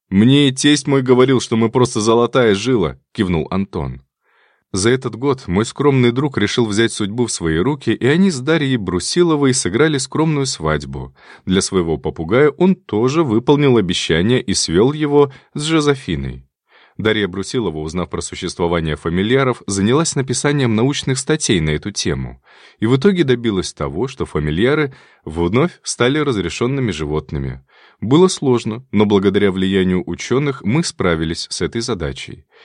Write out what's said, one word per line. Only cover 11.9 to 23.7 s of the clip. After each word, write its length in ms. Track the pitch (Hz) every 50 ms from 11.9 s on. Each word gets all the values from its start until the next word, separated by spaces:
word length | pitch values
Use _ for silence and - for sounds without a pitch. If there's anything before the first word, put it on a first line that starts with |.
| 78 69
попугая 500 | - 80 73 - 82 82 107 127 151 147
он 260 | 135 - 175 190 180
тоже 480 | - _ - 104 104 117 131 143 165 165
выполнил 540 | 131 107 117 131 147 147 143 147 139 123
обещание 640 | 113 95 85 87 - - - 82 80 90 113 127 123
и 140 | - - 92
свел 400 | - - - 80 90 113 135 151
его 360 | 151 151 143 143 147 143 131 - - _ _ -
с 100 | 147 147
Жозефиной. 840 | 156 160 156 147 147 143 135 - - 82 69 67 65 64 65 - _ _ _ _ _ _ _ _ _ _ -
Дарья 280 | 98 110 107 107 101
Брусилова, 520 | 90 90 98 95 - - 127 110 90 78 78
узнав 320 | 78 78 78 90 87 -
про 100 | - 87
существование 760 | - - - - 95 85 - - 87 85 87 85 80 78 76
фамильяров, 680 | - - 85 85 90 98 110 123 135 135 127 117 - -
занялась 480 | - 98 98 95 107 127 156 170 - -
написанием 600 | 143 135 135 123 - - 143 147 143 131 117 110
научных 440 | 107 120 139 147 - - 147 131 131
статей 420 | - - 156 156 - - 110 85
на 100 | 78 78
эту 200 | 76 73 - -
тему. 520 | - - - 95 73 65 64 62 62 - _ _ - - - - _ -
И 60 | 110
в 100 | 110 131
итоге 280 | 139 135 202 196 175 156
добилась 480 | 131 123 120 117 113 101 92 85 -